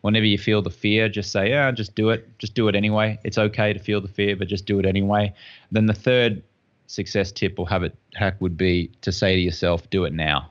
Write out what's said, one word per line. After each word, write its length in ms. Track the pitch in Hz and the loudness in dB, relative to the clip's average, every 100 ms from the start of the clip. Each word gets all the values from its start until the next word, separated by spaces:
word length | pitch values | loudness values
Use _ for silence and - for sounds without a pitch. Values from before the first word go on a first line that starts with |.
Whenever 240 | 104 110 | 2 2
you 140 | 110 101 | 4 2
feel 240 | - 107 | 2 0
the 80 | 90 | 0
fear, 400 | - 107 107 110 | -4 0 2 2
just 200 | 104 95 | -2 -4
say, 200 | 104 98 | 0 0
"Yeah, 200 | 139 139 | 2 0
just 220 | 113 107 | -2 -6
do 140 | - 110 | 0 0
it. 180 | 113 - - | 0 -4 -12
Just 160 | 104 | -8
do 140 | - 110 | 0 2
it 60 | |
anyway. 440 | 101 107 107 110 107 | 2 2 0 0 -2
It's 120 | - - | -4 0
okay 380 | 107 107 107 | 0 0 -2
to 40 | 101 | -2
feel 220 | - 104 | -2 -4
the 80 | 95 | -4
fear, 280 | - 101 98 | -2 -2 0
but 120 | 95 | -4
just 160 | 98 | -6
do 140 | - 101 | -2 0
it 80 | 95 | 2
anyway." 480 | 98 98 104 104 - - - _ | 0 2 2 0 -4 -20 -20 _
Then 140 | 107 | 0
the 80 | 110 | 2
third 500 | 104 - 127 120 107 - _ _ _ _ | 2 2 2 2 -2 -12 _ _ _ _
success 440 | - 95 104 95 | -10 -4 -2 -2
tip 280 | - 98 92 | -2 -4 -4
or 100 | 87 | -2
habit 260 | 95 87 - _ | -2 -2 -8 _
hack 260 | - 101 95 | -2 -2 0
would 160 | 92 82 | -4 0
be 340 | 92 90 87 - | 2 2 -2 -6
to 100 | - | -6
say 220 | 92 98 | 0 2
to 60 | 92 | 2
yourself, 480 | 90 82 87 85 - | 0 0 0 0 0
"Do 160 | 95 85 | -2 0
it 80 | |
now." 340 | 80 78 73 - | -2 -2 -2 -4